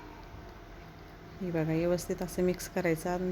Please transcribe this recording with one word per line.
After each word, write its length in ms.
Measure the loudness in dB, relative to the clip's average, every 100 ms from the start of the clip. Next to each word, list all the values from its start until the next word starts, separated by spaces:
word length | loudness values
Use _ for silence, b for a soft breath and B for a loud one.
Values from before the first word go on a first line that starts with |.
| -14 -14 -14 -12 -12 -14 -14 -14 -14 -16 -16 -16 -14 -6
हे 100 | 0
बघा, 120 | 2
व्यवस्थित 600 | 4 4 4 4 2 -2
असं 200 | -2 2
मिक्स 260 | 4 4 -2
करायचं. 420 | 0 2 2 2
आणि 200 | 0 2